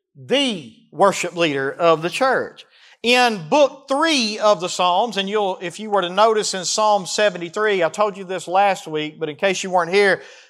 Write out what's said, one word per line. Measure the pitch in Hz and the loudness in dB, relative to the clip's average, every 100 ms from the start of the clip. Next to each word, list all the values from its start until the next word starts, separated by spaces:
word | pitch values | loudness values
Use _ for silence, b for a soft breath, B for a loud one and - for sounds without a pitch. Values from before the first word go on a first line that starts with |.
| _ 139 | _ -20
the | 127 262 269 190 - - _ | -4 -2 0 -4 -12 -20 _
worship | - 196 - 180 175 | 2 2 2 -6 -2
leader | 165 139 135 | -2 0 -4
of | 147 170 156 | 0 2 2
the | 170 | 0
church. | - 262 196 107 - - b b b | -2 0 0 -4 -12 -20 b b b
In | 233 247 247 208 156 | 2 4 2 0 0
book | 285 269 - - | 2 2 0 -4
three | 277 330 285 220 214 | 0 2 2 0 0
of | 208 202 | 2 2
the | 180 | -2
Psalms, | - 180 180 233 196 | 0 0 2 0 -2
and | 196 | -2
you'll, | 214 196 190 | -2 -2 -4
if | 175 170 | -8 -10
you | 214 | -2
were | 202 | -2
to | 175 | 0
notice | 185 226 214 190 | 2 2 2 -2
in | 190 165 | -6 -4
Psalm | - 214 208 175 | 0 2 0 -2
seventy-three, | - 208 180 170 214 214 196 | 0 0 0 -10 -4 -2 0
I | 160 | 0
told | 208 214 190 | 0 -2 -2
you | |
this | 180 180 170 | -8 -8 -2
last | 185 202 185 160 | 2 2 0 -4
week, | 156 151 156 | -6 -6 -6
but | 156 | -10
in | 143 | -2
case | 190 185 | -2 -2
you | 190 | -2
weren't | 180 170 | -2 2
here, | 196 202 170 B B B | 2 4 2 B B B